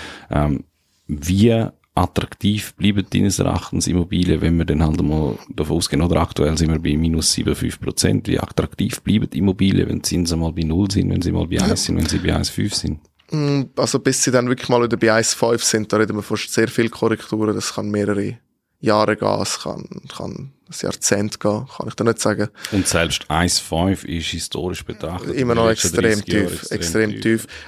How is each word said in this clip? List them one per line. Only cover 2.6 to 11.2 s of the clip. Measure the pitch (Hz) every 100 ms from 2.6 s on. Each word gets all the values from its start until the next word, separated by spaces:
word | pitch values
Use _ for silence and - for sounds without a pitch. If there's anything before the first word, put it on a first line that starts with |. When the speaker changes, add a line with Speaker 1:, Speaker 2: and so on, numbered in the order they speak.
| - -
Speaker 1:
bleiben | 101 101 95
deines | 98 98 98
Erachtens | 90 87 - 87 85
Immobilien, | 87 85 90 87 80
wenn | 82 85
wir |
dann | 80 76
halt | 78 78
mal | - 82 71 53 -
davon | - 78 82
ausgehen, | - 71
oder | 87 80
aktuell | 85 - 73 80
sind | 80
wir | 78
bei | 73 73
minus | 82 82 76
sieben, | - -
fünf | - 80 -
Prozent. | - - - 104 -
Wie | -
attraktiv | - - 92 - 98 -
bleiben | - 104 -
Immobilien, | - 98 95 98 95 85
wenn | -
die |
Zinsen | - 85 85 82
mal | 82
bei | 85
null | 80 82 101
sind, | 101 92
wenn | 92